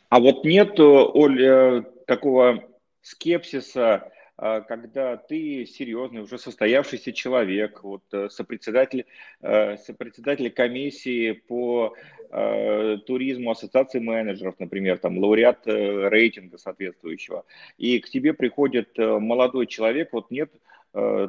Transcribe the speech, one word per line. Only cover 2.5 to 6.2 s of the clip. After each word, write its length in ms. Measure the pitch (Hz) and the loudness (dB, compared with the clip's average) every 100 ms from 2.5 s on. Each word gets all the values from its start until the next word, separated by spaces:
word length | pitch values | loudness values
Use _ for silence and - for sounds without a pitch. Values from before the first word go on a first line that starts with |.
| 117 - _ _ _ | 2 -6 _ _ _
скепсиса, 1080 | - - 156 170 - 139 - 131 117 98 - _ _ - | -20 -10 -4 -2 -4 -12 -10 -2 2 2 -2 _ _ -10
э, 240 | 107 110 | -6 -6
когда 540 | 104 113 117 135 131 117 | -6 -14 -12 -8 -6 -8
ты 500 | - 156 156 139 117 | -10 -10 -8 -10 -12
серьёзный, 560 | - 131 113 127 117 | -12 -10 -8 -10 -12